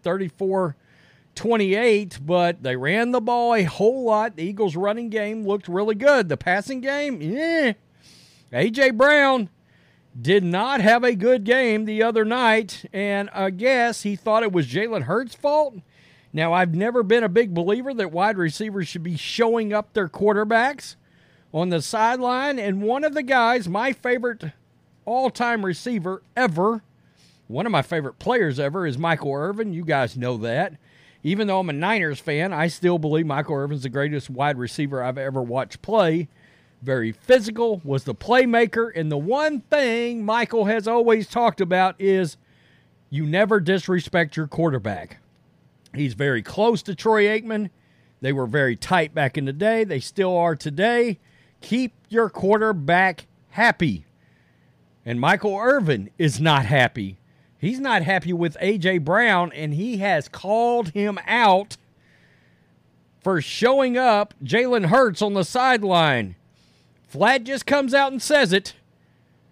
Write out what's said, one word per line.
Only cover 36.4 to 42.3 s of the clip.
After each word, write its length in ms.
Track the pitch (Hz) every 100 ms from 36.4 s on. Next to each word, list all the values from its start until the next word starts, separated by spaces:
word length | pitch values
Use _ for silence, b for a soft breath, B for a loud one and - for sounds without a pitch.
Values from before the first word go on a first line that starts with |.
| b b b b
Very 300 | 127 131 113
physical, 720 | 110 - 254 214 226 233 196
was 200 | 151 135
the 120 | 135 113
playmaker, 760 | - 254 254 233 233 226 233 170
and 160 | 156
the 60 | 143
one 420 | 165 269 311 285
thing 640 | - 294 254 233 240 233 208
Michael 400 | 226 226 233 202
has 220 | 220 208
always 400 | 240 233 226 202
talked 340 | 240 233 -
about 320 | 180 185 185 180
is 340 | 196 190 170